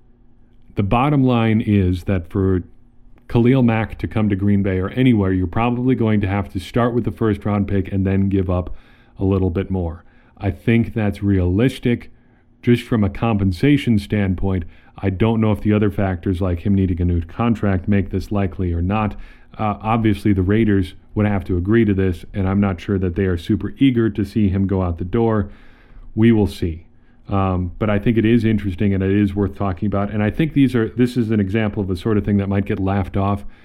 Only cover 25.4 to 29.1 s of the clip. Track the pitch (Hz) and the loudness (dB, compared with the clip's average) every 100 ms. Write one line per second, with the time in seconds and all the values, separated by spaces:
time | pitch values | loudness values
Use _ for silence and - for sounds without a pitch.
25.4 | 101 - - - - - - 110 113 113 | -2 -8 -20 -20 -20 -20 -8 2 4 6
26.4 | 98 - 90 80 - - - - - 101 | 2 -2 -6 -6 -14 -20 -20 -18 -4 0
27.4 | 95 92 90 - 110 101 117 110 107 117 | 0 0 -4 -2 0 0 2 2 4 4
28.4 | 110 110 101 87 104 98 95 | 2 0 -2 -2 0 0 2